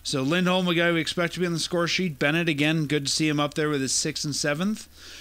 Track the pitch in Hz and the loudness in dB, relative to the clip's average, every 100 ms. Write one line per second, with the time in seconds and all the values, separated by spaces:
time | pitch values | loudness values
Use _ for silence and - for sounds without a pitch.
0 | - 139 135 175 180 185 180 170 170 165 | -4 -2 2 2 2 2 2 2 2 2
1 | 151 - 170 165 175 165 - 175 165 - | 0 -2 -2 0 -2 -2 -2 0 0 0
2 | 185 139 143 165 170 143 151 160 143 147 | -2 0 2 2 2 2 2 2 2 0
3 | 139 - 156 147 147 165 151 147 131 - | 0 0 2 2 0 0 0 0 0 0
4 | 160 - 151 127 151 147 196 214 - - | -2 -4 -4 -2 0 0 -2 -4 -10 -20
5 | - - | -18 -18